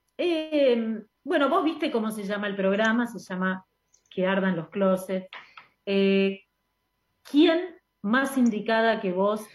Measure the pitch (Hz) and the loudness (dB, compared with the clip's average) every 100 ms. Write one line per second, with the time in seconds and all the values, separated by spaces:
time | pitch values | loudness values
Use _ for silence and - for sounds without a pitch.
0 | _ - 349 320 311 302 277 233 226 214 | _ -4 -2 -2 0 2 2 2 -2 -6
1 | - _ 269 330 269 339 302 330 302 233 | -10 _ -4 0 2 2 0 -2 -2 -2
2 | 220 214 196 208 208 196 190 202 220 233 | -4 -6 -6 -6 -4 -2 0 2 2 0
3 | 233 185 - 180 185 190 - _ _ _ | -2 -8 -10 -4 -4 -4 -10 _ _ _
4 | _ - 185 196 190 165 160 202 190 185 | _ -2 0 0 0 -2 -6 -2 0 0
5 | 185 190 185 - - - - _ - 196 | -2 -8 -8 -18 -20 -20 -20 _ -4 0
6 | 196 196 196 196 _ _ _ _ _ _ | 2 2 0 -4 _ _ _ _ _ _
7 | _ _ - 285 339 330 370 - _ _ | _ _ 0 4 6 4 -2 -12 _ _
8 | 202 247 269 269 240 208 208 220 226 220 | -2 0 0 2 2 2 0 2 2 2
9 | 196 180 202 214 - | -2 0 0 0 -6